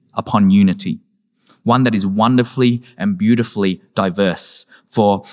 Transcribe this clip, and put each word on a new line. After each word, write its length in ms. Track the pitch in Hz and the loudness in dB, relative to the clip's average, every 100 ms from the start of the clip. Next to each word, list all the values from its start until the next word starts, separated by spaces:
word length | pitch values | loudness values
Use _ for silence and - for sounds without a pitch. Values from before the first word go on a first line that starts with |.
| _ | _
upon 360 | - - 104 98 | -12 -4 0 4
unity, 520 | 98 98 90 92 - - _ _ _ _ _ | 4 4 0 -6 -10 -12 _ _ _ _ _
one 200 | - 117 | -2 0
that 120 | 123 110 | 2 0
is 100 | 98 | -2
wonderfully 760 | 98 110 127 120 - 123 120 - - | 0 2 2 0 0 0 0 -6 -8
and 200 | 101 92 | -6 -2
beautifully 640 | 104 120 117 104 98 90 _ | 0 0 -2 -4 -4 -4 _
diverse. 720 | - 98 90 98 85 - - - - _ | -4 -4 0 -2 -2 -10 -20 -20 -20 _
For 380 | - 104 98 - | 0 0 0 -4